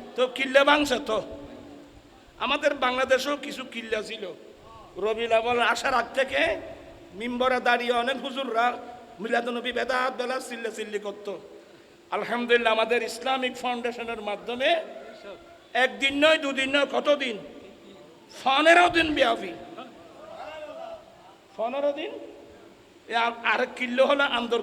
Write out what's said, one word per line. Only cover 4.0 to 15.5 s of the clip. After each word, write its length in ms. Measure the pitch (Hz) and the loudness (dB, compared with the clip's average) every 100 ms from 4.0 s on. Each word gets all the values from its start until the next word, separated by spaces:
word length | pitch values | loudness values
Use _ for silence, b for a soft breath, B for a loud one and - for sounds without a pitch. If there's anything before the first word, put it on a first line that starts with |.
ছিল। 300 | 190 220 185 147 - - - - - 175 | -4 -8 -10 -12 -18 -20 -20 -20 -16 -4
রবিউল 360 | 208 226 233 | -2 0 2
আউয়াল 280 | 226 233 240 | 2 4 2
আসার 340 | 220 240 277 | 4 2 2
আগ 100 | 247 233 | 0 0
থেকে 460 | 262 262 277 330 190 - - - - - | -2 0 2 0 0 -6 -14 -18 -20 -18
মিম্বরে 460 | 185 240 240 254 247 | -8 -6 0 2 2
দাঁড়িয়ে 320 | 247 240 240 | 4 2 2
অনেক 240 | 240 240 262 | 2 0 -2
হুজুররা 540 | 277 254 254 226 247 - - - - - | -4 -6 -2 2 2 0 -8 -16 -18 -10
মিলাদুন 360 | 226 233 240 240 | -2 0 0 -4
নবী 160 | 247 | -2
বেদাত 500 | 240 240 254 254 214 | -2 0 0 0 -2
বলা 180 | 247 262 | -4 -4
চিল্লা 300 | 254 233 220 | -6 -8 -6
চিল্লি 280 | 214 208 208 | -6 -6 -6
করত। 380 | 208 202 208 170 - - B B B B - | -6 -8 -10 -10 -14 -20 B B B B -6
আলহামদুলিল্লাহ, 600 | 190 196 240 240 233 226 | -4 -2 -4 2 4 4
আমাদের 300 | 220 220 240 | 4 2 0
ইসলামিক 540 | 220 - 262 269 254 240 | -2 -4 -2 0 -2 -4
ফাউন্ডেশনের 640 | 247 240 233 233 233 220 | -4 -4 -4 -6 -8 -6
মাধ্যমে 560 | 208 202 214 240 285 330 - - - - 202 185 - | -6 -6 -6 0 2 2 0 -12 -16 -16 -16 -18 -18